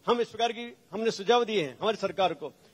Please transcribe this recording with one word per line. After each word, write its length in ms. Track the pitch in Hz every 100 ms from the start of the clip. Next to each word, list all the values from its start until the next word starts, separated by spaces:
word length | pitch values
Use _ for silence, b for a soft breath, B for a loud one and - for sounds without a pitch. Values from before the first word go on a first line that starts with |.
| -
हम 140 | 240
इस 80 | 226
प्रकार 240 | 220 233
की, 240 | 226 240 - _
हमने 180 | 196 226
सुझाव 340 | 208 196 240
दिए 180 | 233 214
हैं 160 | 143 120
हमारी 160 | 196 208
सरकार 380 | 196 175 185
को 140 | 165 143 - b